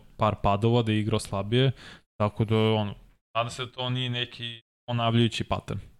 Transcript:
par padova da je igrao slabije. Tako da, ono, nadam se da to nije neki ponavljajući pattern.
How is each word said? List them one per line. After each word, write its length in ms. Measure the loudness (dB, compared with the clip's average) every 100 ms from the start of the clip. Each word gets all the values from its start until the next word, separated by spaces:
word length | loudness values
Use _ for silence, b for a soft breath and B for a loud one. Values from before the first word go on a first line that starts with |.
| -6 -2
par 180 | 0 0
padova 460 | 0 2 4 2
da 100 | 2
je 80 | 0
igrao 200 | 0 -2
slabije. 520 | -2 -6 0 2 2 0 B B B -2
Tako 280 | -2 0 0
da, 100 | 2
ono, 380 | 4 2 -2 -8 -18 _ _ -4
nadam 140 | -4
se 160 | -4 -10
da 60 |
to 180 | -6 -4
nije 200 | -4 -4
neki 340 | -4 -6 -8 -12 -12 _ _ -6
ponavljajući 560 | -2 2 4 4 2
pattern. 360 | -4 -6 -6 -10 -10 -20